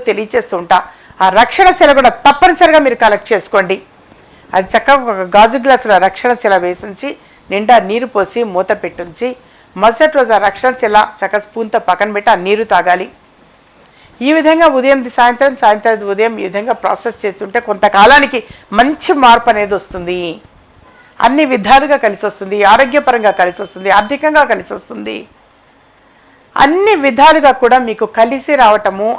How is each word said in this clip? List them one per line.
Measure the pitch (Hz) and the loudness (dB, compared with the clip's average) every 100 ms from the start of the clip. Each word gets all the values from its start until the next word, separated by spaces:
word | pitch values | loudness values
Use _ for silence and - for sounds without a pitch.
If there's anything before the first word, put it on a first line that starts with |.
| 247 | -2
తెలియచేస్తూ | 196 214 240 - 180 | -4 -4 -6 -4 -6
ఉంటా, | 170 185 - - - - | 0 0 -2 -14 -14 -2
ఆ | 190 190 | 0 2
రక్షణ | 247 - 370 359 | 2 2 2 4
శిల | 302 277 | 4 4
కూడా | 247 - | 2 2
తప్పనిసరిగా | 285 285 359 330 330 311 269 | 2 4 2 4 4 4 2
మీరు | 233 | 0
కలెక్ట్ | 220 202 - | 0 0 -2
చేసుకోండి. | 202 - 202 185 190 - _ _ - _ _ _ 185 | -4 -2 -2 -2 -4 -10 _ _ -20 _ _ _ -4
అది | 185 | -2
చక్కగా | 226 269 277 240 | -2 2 0 0
ఒక | 196 185 202 | -6 0 2
గాజు | 226 262 | 4 2
గ్లాసులో | 262 254 220 185 190 | 0 0 2 2 2
రక్షణ | - 247 240 | 0 -4 -2
శిల | 214 185 | 0 -2
వేసుంచి | 175 180 208 190 277 - _ _ - | -2 -8 -12 -12 -12 -12 _ _ -8
నిండా | 196 214 233 185 | -4 2 2 2
నీరు | 226 240 | -4 -4
పోసి | 208 185 240 226 | -4 -4 -4 -4
మూత | 180 190 202 | -4 -4 -4
పెట్టుంచి | 175 170 175 160 247 247 _ _ _ 180 | -8 -12 -16 -10 -10 -10 _ _ _ -2
మరుసటి | 214 226 311 294 | 0 2 2 2
రోజు | 233 208 | 2 2
ఆ | 196 | 0
రక్షణ | - 254 254 | -2 -4 -2
శిల | 220 214 208 - | 0 0 0 -4
చక్కగా | 190 208 208 | -6 -6 -6
స్పూన్తో | 226 214 233 226 | -10 -4 -2 -2
పక్కన | 180 208 202 | -2 -2 -2
పెట్టి | 226 | 0
ఆ | 202 185 | 0 0
నీరు | 214 220 | -2 0
తాగాలి. | 185 175 185 233 _ _ _ _ _ _ _ _ _ _ - | 0 0 -2 -4 _ _ _ _ _ _ _ _ _ _ -6
ఈ | 254 320 | -2 0
విధంగా | 311 320 330 262 | 2 2 2 2
ఉదయం | 262 277 247 - | 0 0 -2 0
సాయంత్రం, | 240 233 277 262 | 0 2 -2 2
సాయంత్రం | 220 214 226 220 202 | 0 2 0 -2 -4
ఉదయం | 196 226 220 | -4 -4 -4
ఈ | 190 | -8
విధంగా | 196 233 220 | -6 -6 -4
ప్రాసెస్ | 190 185 240 220 | -4 -6 -8 -8
చేస్తుంటే | 208 185 196 240 233 | -8 -8 -6 -6 -4
కొంతకాలానికి | 196 208 202 220 285 277 247 - - - 208 | -2 0 2 4 4 2 -4 -10 -18 -6 -2
మంచి | 262 302 - 294 | -2 -2 -2 2
మార్పు | 247 233 233 | 2 2 0
అనేది | 214 202 196 | -2 -2 -6
వస్తుంది. | - 185 175 180 175 - - _ _ _ _ _ _ - 240 | -8 -12 -8 -8 -8 -12 -18 _ _ _ _ _ _ -2 -2
అన్ని | 285 285 | 0 -2
విధాలుగా | 254 196 269 285 285 | -2 2 2 2 0
కలిసి | 214 190 208 | -2 -4 -8
వస్తుంది, | - 190 208 220 | -8 -6 0 4
ఆరోగ్యపరంగా | 233 269 294 285 240 208 190 | 4 2 0 0 0 0 0
కలిసి | 180 180 | -2 -4
వస్తుంది, | 202 185 190 196 | -12 -8 -2 0
ఆర్థికంగా | 214 277 311 311 254 | 0 -4 0 0 0
కలిసి | 190 180 202 | -2 -6 -14
వస్తుంది. | - 220 208 - - _ _ _ _ _ _ _ _ _ _ _ _ - | -14 -14 -12 -12 -14 _ _ _ _ _ _ _ _ _ _ _ _ 0
అన్ని | 277 349 403 370 277 | 0 2 2 2 0
విధాలుగా | 233 311 311 285 - | 4 4 6 4 2
కూడా | 233 254 233 | 2 2 0
మీకు | 220 214 233 | -6 -4 0
కలిసి | 233 269 - 285 | 0 0 -2 2
రావటము | 220 214 214 190 214 | 4 2 -2 -4 -6